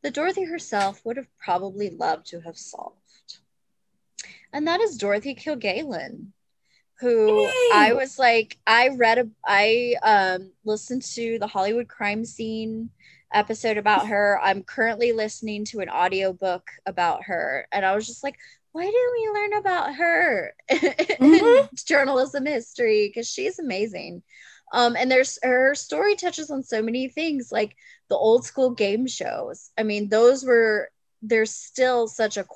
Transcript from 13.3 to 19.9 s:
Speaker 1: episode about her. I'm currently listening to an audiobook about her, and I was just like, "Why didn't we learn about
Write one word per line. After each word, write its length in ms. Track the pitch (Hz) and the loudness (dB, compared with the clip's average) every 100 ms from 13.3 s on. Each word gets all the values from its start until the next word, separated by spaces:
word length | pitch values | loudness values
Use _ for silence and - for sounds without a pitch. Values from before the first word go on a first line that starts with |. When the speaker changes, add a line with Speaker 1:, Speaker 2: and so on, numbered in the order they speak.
Speaker 1:
episode 440 | 208 208 220 226 214 | -2 0 -2 -2 0
about 300 | 208 208 214 | 2 2 2
her. 320 | 202 208 202 | 0 2 2
I'm 220 | - 190 | 0 -2
currently 480 | 190 - 226 214 240 | -4 -2 -2 0 0
listening 540 | 226 214 - 220 208 208 | 0 -4 -6 -10 -8 -8
to 140 | 220 | -8
an 100 | 185 | -6
audiobook 800 | 147 180 190 190 185 190 180 - - - | -2 0 0 -4 -2 -4 -4 -8 -14 -10
about 380 | 185 175 147 - | -2 -2 -2 -4
her, 420 | 175 156 135 - | -6 -4 -6 -6
and 140 | 202 190 | -2 0
I 100 | 202 | -2
was 100 | 220 | -4
just 180 | 240 | -10
like, 140 | 277 - - _ _ | -10 -12 -20 _ _
"Why 120 | 320 359 | -8 -2
didn't 280 | 453 494 | 0 0
we 160 | 480 440 | -2 -4
learn 200 | 415 415 415 | -4 -4 -2
about 360 | 403 359 - | -2 -2 -4